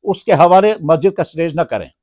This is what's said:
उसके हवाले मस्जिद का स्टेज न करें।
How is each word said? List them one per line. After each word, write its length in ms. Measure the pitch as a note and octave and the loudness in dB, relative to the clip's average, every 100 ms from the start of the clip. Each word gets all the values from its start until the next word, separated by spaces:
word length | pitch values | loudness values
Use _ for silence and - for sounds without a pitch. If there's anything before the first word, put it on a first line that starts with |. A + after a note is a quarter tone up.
उसके 280 | G3+ - - | -8 -6 0
हवाले 440 | D#3 F3 F#3 G#3+ G#3+ | 2 4 4 2 0
मस्जिद 300 | D3+ D#3+ F#3+ | -2 0 0
का 100 | G3 | -2
स्टेज 320 | D#3+ D#3 E3 D#3 | -6 -6 -6 -4
न 80 | |
करें। 260 | D#3+ G2 D#2 _ | -6 -6 -10 _